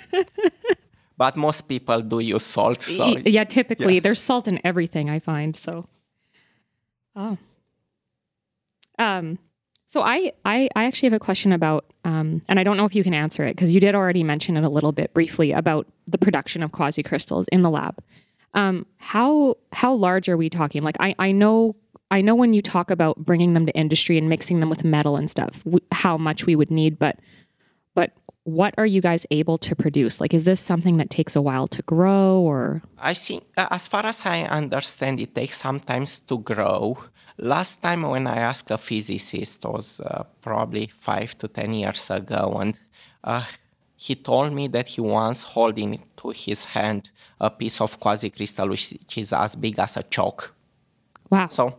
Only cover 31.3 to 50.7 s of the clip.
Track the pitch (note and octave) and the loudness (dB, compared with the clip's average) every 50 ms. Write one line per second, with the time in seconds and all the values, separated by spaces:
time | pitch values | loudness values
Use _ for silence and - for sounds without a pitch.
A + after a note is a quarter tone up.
31.3 | - D3 C#3+ C#3+ C3 C3 C3 - - - - - D#3+ E3 F3+ F#3+ G3 G3 G3 F#3+ | 2 0 2 2 0 -2 -2 -4 -4 -6 -4 -2 2 4 4 4 4 4 4 4
32.3 | F#3+ F#3+ F3 D#3+ C#3+ C3 A#2 C3+ C#3+ D#3+ - - _ - - C#3+ F3+ - - - | 4 4 4 2 2 0 -2 -2 -4 -6 -8 -12 _ -4 -2 -2 -2 0 -2 -4
33.3 | G3 F3 - _ - - F#3+ - - F3+ - - - G3+ G3+ A3 A3+ - - G3 | -6 -8 -12 _ -4 -2 -2 -2 -2 -4 -4 -2 -2 -2 -2 -2 -4 -2 -2 -2
34.3 | F3 E3 E3 - - D3+ D3+ C3 - C3+ - - - - C3+ C3+ C3+ B2+ - - | -2 -2 -2 -2 -2 -2 -2 -2 -4 -2 -2 -2 -2 -2 -2 -2 -2 -4 -6 -6
35.3 | - - B2 A#2 - - - C3+ C#3 C#3 - - C3 B2+ C#3 C#3+ - - - - | -6 -6 -4 -4 -4 -4 -4 -4 -6 -6 -4 -4 -4 -4 -2 -4 -6 -8 -6 -6
36.3 | C3 A#2 G#2+ - A2 G#2 G2+ G2 G2 G#2 G#2+ G#2+ B2+ - - - _ _ _ - | -6 -6 -4 -4 -2 0 0 0 0 0 -2 -4 -4 -6 -12 -20 _ _ _ -20
37.3 | - - - A#2+ C#3+ E3+ F#3 - - - - E3+ F3 E3+ D#3+ C#3+ C3 C3 C3 C3 | -16 -8 -4 -2 -2 0 -2 -4 -6 -4 -2 -2 -2 -2 -2 -2 -2 -2 -2 -2
38.3 | A#2 A#2 A#2 A#2 C3 - - - A2 A2 - - A#2 G#2+ G#2 - G2+ G2 - - | -2 -2 -2 -2 -2 -4 -4 -4 -6 -6 -4 -6 -6 -4 -4 -4 -4 -4 -6 -6
39.3 | - - - - - - - A2+ A2 A2 G#2+ - - - - - - - - _ | -6 -6 -8 -8 -10 -10 -8 -8 -8 -8 -8 -10 -10 -10 -10 -8 -8 -8 -10 _
40.3 | _ _ - A2+ A2 A2 A2+ A#2 A2 G#2+ A2 G#2+ - _ - - G#2 G#2 A2 A#2 | _ _ -8 -6 -4 -4 -4 -4 -4 -6 -6 -8 -10 _ -6 -4 -4 -4 -4 -6
41.3 | - - - G#2+ - - G#2 G#2+ A2+ G#2+ G2+ G2+ G2+ - - - F#2+ G2+ G2 - | -10 -10 -12 -10 -8 -6 -6 -4 -4 -4 -4 -4 -4 -4 -6 -4 -4 -6 -6 -4
42.3 | A2 G2+ G2 G2+ - G2+ G2 G#2+ G#2 - _ _ _ _ - _ _ _ - - | -4 -2 -2 -2 -2 -2 -4 -4 -6 -6 _ _ _ _ -20 _ _ _ -8 -6
43.3 | A#2 B2 A#2+ - - - _ _ _ _ _ _ _ - - - C3+ - - - | -6 -6 -6 -8 -14 -20 _ _ _ _ _ _ _ -16 -8 -8 -8 -6 -2 0
44.3 | B2 B2+ C#3+ D3+ C#3+ C#3 C#3+ C3+ A#2+ A#2+ B2+ - - - A2+ G#2+ G#2+ A2 A2 A2 | 0 2 2 0 -2 -4 -6 -4 -4 -4 -4 -4 -6 -4 -2 0 0 0 0 0
45.3 | A#2+ - - - - A#2 A#2 A2+ G#2+ G#2+ G#2 G#2 G#2+ - - _ _ - - - | -2 -4 -6 -4 0 2 2 2 2 -2 -6 -6 -6 -8 -12 _ _ -14 -12 -12
46.3 | A2+ - - G2+ G#2 - - - - G#2+ G#2 G#2+ G#2+ G2+ - - _ _ - _ | -10 -10 -6 -6 -4 -4 -4 -4 -4 -2 -2 -2 -2 -4 -8 -12 _ _ -20 _
47.3 | _ - G#2 A2 - - - A2+ - - A2 G#2+ - - - G#2+ G#2 G2 A2 G2+ | _ -4 -4 -4 -4 -4 -6 -6 -4 -2 -4 -4 -4 -4 -2 -2 0 0 -4 -8
48.3 | - - G#2 G2+ - - G2 G2 F#2+ F#2+ - - - - _ - - A2+ G#2 - | -8 -8 -8 -8 -4 -4 -4 -4 -4 -4 -6 -8 -10 -14 _ -12 -10 -8 -6 -4
49.3 | - - F#2+ A2 - A2 G#2+ A2 G#2+ G2 F#2+ - - - - - - - F#2 - | -2 -2 -2 -2 -4 -6 -6 -6 -2 -2 -2 -2 -2 -6 -6 -6 -4 -2 -2 -2
50.3 | - - - - _ _ _ _ | -4 -8 -18 -18 _ _ _ _